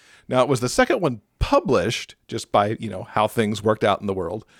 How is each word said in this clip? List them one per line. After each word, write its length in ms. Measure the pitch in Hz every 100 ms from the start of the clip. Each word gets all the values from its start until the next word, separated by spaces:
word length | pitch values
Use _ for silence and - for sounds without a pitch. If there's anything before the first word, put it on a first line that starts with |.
| _ - -
Now, 140 | 127
it 80 | 127
was 120 | 127
the 60 | 123
second 320 | - - 233
one 220 | 165 117 _ -
published, 800 | - 277 214 110 95 - - - -
just 240 | 110 -
by, 240 | 104 104 -
you 100 | 113
know, 140 | 98
how 240 | - - 107
things 340 | - 107 107
worked 220 | 107 107
out 180 | 110 98
in 60 | 101
the 80 | 95
world. 320 | 85 107 -